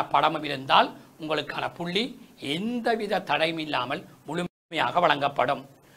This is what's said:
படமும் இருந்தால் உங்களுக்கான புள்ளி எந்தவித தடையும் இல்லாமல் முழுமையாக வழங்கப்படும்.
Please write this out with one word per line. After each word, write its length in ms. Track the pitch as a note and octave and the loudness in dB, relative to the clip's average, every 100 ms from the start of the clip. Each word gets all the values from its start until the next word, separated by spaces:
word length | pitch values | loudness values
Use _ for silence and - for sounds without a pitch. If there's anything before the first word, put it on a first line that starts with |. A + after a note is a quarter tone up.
| C#3+ | 2
படமும் 340 | C#3+ D#3 D#3+ D3+ | 4 4 0 -4
இருந்தால் 420 | C#3 C3+ F3 B3+ - - - | -6 4 4 4 0 -20 -12
உங்களுக்கான 460 | D#3 D3+ C#3+ D3 B2+ | -4 -2 -2 -4 -6
புள்ளி 320 | - F3 F#3 B3+ - - - C3+ | -6 -4 -2 -2 -6 -20 -12 -6
எந்தவித 720 | D#3+ A3 B3 A#3 A3+ G3+ F#3+ - | -4 -2 -2 0 0 0 -2 0
தடையும் 320 | D3 E3 E3 | 0 0 -2
இல்லாமல் 380 | D3+ C3+ B2 C#3 - - - | -4 -4 -2 -6 -8 -20 -8
முழுமையாக 760 | E3 F3+ _ _ D#3+ B2 D#3 | -6 -6 _ _ -2 0 4
வழங்கப்படும். 600 | E3 D3 C#3 C3+ C3 C3 - - _ | 4 4 0 2 0 0 -4 -20 _